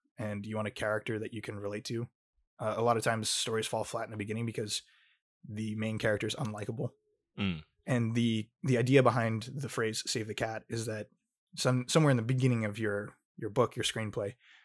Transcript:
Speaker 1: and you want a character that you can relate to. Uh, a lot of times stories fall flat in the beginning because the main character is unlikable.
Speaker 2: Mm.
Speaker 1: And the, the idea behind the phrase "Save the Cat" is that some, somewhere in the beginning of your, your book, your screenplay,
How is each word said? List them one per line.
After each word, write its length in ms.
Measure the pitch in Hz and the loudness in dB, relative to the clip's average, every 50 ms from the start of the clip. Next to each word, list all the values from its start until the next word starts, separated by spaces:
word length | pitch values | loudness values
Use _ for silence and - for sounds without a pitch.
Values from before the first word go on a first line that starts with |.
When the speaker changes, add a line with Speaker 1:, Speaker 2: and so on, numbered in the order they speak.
| _ _ _ - | _ _ _ -8
Speaker 1:
and 280 | 117 107 104 101 101 | -6 -6 -6 -6 -6
you 100 | 110 107 | -6 -4
want 100 | 107 107 | -4 -4
a 60 | 104 - | -4 -4
character 460 | - 120 107 107 110 - - 113 107 | -4 -2 0 0 -2 -2 -4 -4 -4
that 160 | 110 - 120 | -4 -6 -8
you 80 | 110 - | -10 -10
can 160 | - 110 101 | -8 -10 -8
relate 260 | 101 101 104 107 - | -6 -6 -6 -6 -6
to. 220 | - 117 117 120 - _ _ _ _ _ _ _ _ _ - | -6 -6 -6 -6 -8 _ _ _ _ _ _ _ _ _ -6
Uh, 160 | 120 110 104 | -4 -2 0
a 60 | 110 113 | 2 4
lot 140 | 120 117 | 4 4
of 80 | 113 - | 4 2
times 240 | 120 113 110 107 - | 0 0 0 0 -2
stories 380 | - - - 123 113 110 107 | -2 -2 -2 -2 -2 -2 -2
fall 180 | - - 110 107 | -2 -2 -4 -4
flat 220 | - - 113 113 | -4 -4 -6 -6
in 40 | 110 | -6
the 60 | 113 | -8
beginning 300 | 107 104 107 - 113 117 | -8 -6 -4 -4 -4 -2
because 360 | 113 110 - 113 107 - - - _ _ _ _ _ _ _ _ _ _ _ - - | -4 -4 -4 -6 -4 -6 -8 -8 _ _ _ _ _ _ _ _ _ _ _ -14 -10
the 260 | 107 107 110 110 107 | -8 -6 -4 -4 -4
main 240 | 107 110 110 110 107 | -2 -2 -2 -2 0
character 280 | - 113 107 101 - | 0 0 0 0 0
is 80 | 110 - | -4 -4
unlikable. 540 | - 135 110 107 104 104 - 117 113 127 - - _ _ _ _ _ _ _ - - | -4 -4 -4 -4 -6 -8 -8 -6 -4 -4 -6 -6 _ _ _ _ _ _ _ -6 -2
Speaker 2:
Mm. 240 | 101 98 175 156 - _ _ _ - | -2 -2 -2 -4 -8 _ _ _ -4
Speaker 1:
And 280 | - 135 120 117 113 113 | 0 0 2 2 2 2
the, 340 | 120 120 117 113 110 107 - _ _ - | 2 2 2 2 0 -2 -6 _ _ 0
the 140 | 135 127 117 | 2 2 4
idea 240 | 117 120 135 139 127 | 4 6 8 8 8
behind 480 | 120 113 123 113 113 110 110 107 - - | 8 4 4 0 0 0 -2 -4 -6 -8
the 140 | 143 139 117 | -8 -8 -6
phrase 340 | - - 113 110 110 - - | -4 -2 -2 -2 -2 -4 -4
"Save 200 | - - 123 107 | -4 -4 -4 -4
the 80 | 110 101 | -4 -4
Cat" 300 | - 123 113 110 110 - - | -4 -4 -4 -4 -6 -8 -6
is 180 | 113 117 110 | -4 -4 -4
that 220 | 113 107 107 107 - _ _ _ _ _ _ _ _ - | -4 -4 -6 -8 -10 _ _ _ _ _ _ _ _ -6
some, 300 | - - 131 127 127 123 | 0 2 4 4 4 2
somewhere 240 | - - 160 156 147 | 4 6 6 8 8
in 60 | 131 | 6
the 60 | 120 110 | 4 4
beginning 420 | 117 131 127 127 127 120 113 110 | 2 2 4 4 4 4 4 2
of 140 | 104 104 113 | -2 -2 0
your, 360 | 110 104 101 101 104 107 - _ _ _ _ | -2 0 0 -2 -4 -6 -12 _ _ _ _
your 140 | - - 107 | -8 -8 -4
book, 260 | 101 127 120 110 - | 2 2 2 2 2
your 80 | 123 110 | -2 -2
screenplay, 500 | - - 117 110 107 101 120 104 101 - _ _ - - - _ | -2 -2 -2 -4 -4 -4 -4 -4 -4 -6 _ _ -20 -20 -20 _